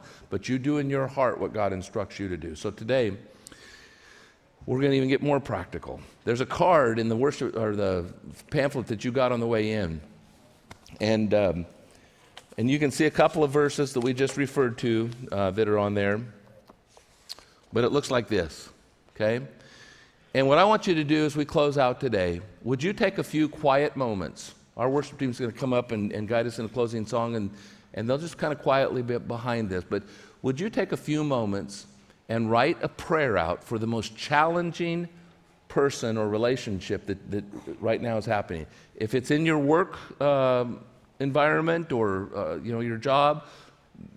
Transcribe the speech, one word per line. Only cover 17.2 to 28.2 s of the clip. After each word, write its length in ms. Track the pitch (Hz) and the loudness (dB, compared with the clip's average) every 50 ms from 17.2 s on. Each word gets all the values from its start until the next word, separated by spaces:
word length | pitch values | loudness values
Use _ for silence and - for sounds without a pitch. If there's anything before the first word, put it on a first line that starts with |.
| _ - - - - - _ _ _ _ - | _ -20 -20 -20 -20 -20 _ _ _ _ 0
But 100 | 110 123 | 2 2
it 80 | 117 | 2
looks 200 | - 147 139 - | 2 0 0 0
like 160 | 135 123 110 | 0 0 0
this, 420 | - 107 95 85 76 - - - - - - _ _ _ _ _ _ - | 0 0 0 0 -2 -6 -14 -18 -20 -20 -20 _ _ _ _ _ _ -6
okay? 280 | - 104 107 117 123 139 135 - - - - - - - - - - - - _ _ _ _ - | -2 0 0 0 -2 -4 -8 -14 -20 -20 -20 -20 -20 -20 -20 -20 -20 -20 -20 _ _ _ _ 0
And 120 | 131 135 | 2 4
what 120 | 135 143 160 | 6 6 6
I 40 | 185 | 6
want 200 | 214 220 214 - | 6 4 4 2
you 80 | 202 175 | 2 2
to 100 | 156 156 | 2 2
do 220 | 143 156 156 151 | 2 2 2 2
as 100 | 151 147 | 2 0
we 100 | 151 147 | -2 -4
close 340 | 143 - 165 147 147 139 143 | 0 2 2 2 2 4 2
out 200 | 131 123 123 123 | 2 2 2 0
today, 420 | 139 131 110 98 90 87 87 87 95 - - - | -2 0 2 2 2 0 0 -4 -8 -12 -16 -8
would 220 | - 117 135 127 143 | -4 -2 -2 0 0
you 100 | 190 208 | -2 0
take 240 | - 226 190 196 | 0 0 0 0
a 60 | 175 147 | -2 -4
few 260 | - - 151 151 147 | -2 0 0 0 0
quiet 480 | 147 - 151 143 135 143 147 147 - | -2 0 2 2 4 4 2 0 -2
moments? 560 | 139 131 117 107 95 85 65 - - - - - - - _ _ | -2 -4 -2 -2 -4 -4 -6 -8 -12 -16 -18 -20 -20 -20 _ _
Our 100 | 110 117 | -2 0
worship 300 | 131 135 147 139 139 - | 0 0 0 -2 -4 -6
team's 220 | - 143 127 120 - | -4 -4 -4 -4 -4
gonna 120 | 127 113 | -4 -6
come 220 | 110 - 143 127 127 | -4 -4 -2 0 0
up 180 | 123 123 - | 0 0 -2
and, 200 | 117 107 101 101 | -2 -2 -2 -2
and 160 | - 107 107 | -4 -4 -4
guide 180 | 98 117 117 117 | -2 0 0 0
us 140 | 120 117 - | -2 -4 -6
in 60 | 117 | -8
a 40 | 107 | -6
closing 380 | - 127 120 113 117 113 104 | -2 -2 -2 -2 -2 -4 -6
song, 300 | 104 123 120 117 117 117 | -4 -2 -2 -2 -2 -2
and, 120 | 113 101 95 - - - - - - - _ - | -4 -4 -4 -6 -10 -18 -20 -20 -20 -20 _ -10
and 120 | - 110 | -6 -2
they'll 120 | 117 131 | -2 -2
just 180 | 143 | -2